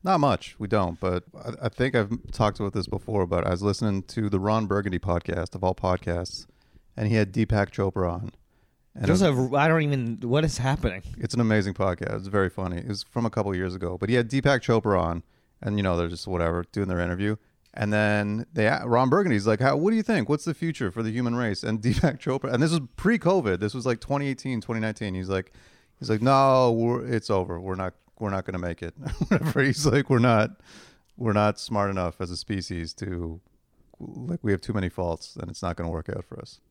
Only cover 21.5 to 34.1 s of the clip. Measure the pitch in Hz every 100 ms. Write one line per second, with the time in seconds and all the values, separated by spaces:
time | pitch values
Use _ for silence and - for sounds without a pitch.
21.5 | 104 - 110 113 - 160 - - 135 -
22.5 | 123 151 170 139 - - 226 165 190 117
23.5 | 90 104 127 123 117 - 139 139 131 135
24.5 | 120 - 113 110 101 104 92 92 95 -
25.5 | - - _ _ _ 123 110 123 135 135
26.5 | 131 127 117 117 120 120 117 - 98 90
27.5 | 85 95 92 92 - _ _ 107 95 92
28.5 | 92 87 82 85 - - - - 190 160
29.5 | - 139 127 151 147 135 123 123 110 110
30.5 | - - - - _ _ - 120 104 104
31.5 | 101 - 107 101 98 90 - 90 87 -
32.5 | 101 87 90 82 - 92 87 82 82 _
33.5 | _ _ _ _ _ -